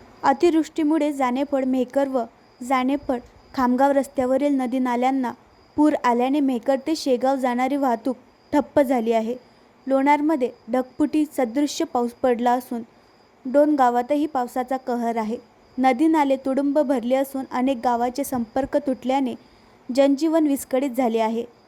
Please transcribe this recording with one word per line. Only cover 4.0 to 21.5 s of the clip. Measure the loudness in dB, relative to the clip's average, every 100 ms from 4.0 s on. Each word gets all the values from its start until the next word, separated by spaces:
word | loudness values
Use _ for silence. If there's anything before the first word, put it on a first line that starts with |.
| 0 -2 0 2 2 0
नदी | -2 -2
नाल्यांना | -2 0 0 0 -4 -8 _ _ _ 2
पूर | 2 2
आल्याने | 0 2 2 0
मेहकर | 0 -2 -2 -2 -2
ते | -4
शेगाव | 0 0 0 0
जाणारी | -2 -2 -2 0
वाहतूक | 0 -2 -4 -6 _ _ -4
ठप्प | -2 0 2
झाली | 2 0 0
आहे. | 0 -2 -8 _ _ _ _ -2
लोणारमध्ये | 2 4 2 2 0 -2 -6 -4
ढगफुटी | -4 -4 -2 0 0 -2 -2
सदृश्य | -2 0 -2 -2
पाऊस | -4 -2 -4
पडला | 0 0 2 2
असून | 0 -2 -10 -10 _ _ _ _ _ 0
दोन | 2 4
गावातही | 4 2 2 0 0 0
पावसाचा | -2 -4 -4 -4 -6
कहर | -4 -4 -2 -4
आहे. | -4 -6 -12 _ _ 0
नदी | 2 4 2
नाले | 2 2 0
तुडुंब | 0 0 0 0
भरले | 0 0 0
असून | -2 -2 -6 -6
अनेक | -2 -2 0
गावाचे | 0 0 -2 -4
संपर्क | -6 -4 -4 -4 -2 -2
तुटल्याने | -2 -4 -2 -2 -2 -6 -16 _ _ _ -4 2
जनजीवन | 2 4 2 2 2
विस्कळीत | -2 -2 -2 -2
झाले | -2 0 0
आहे. | 0 -2 -8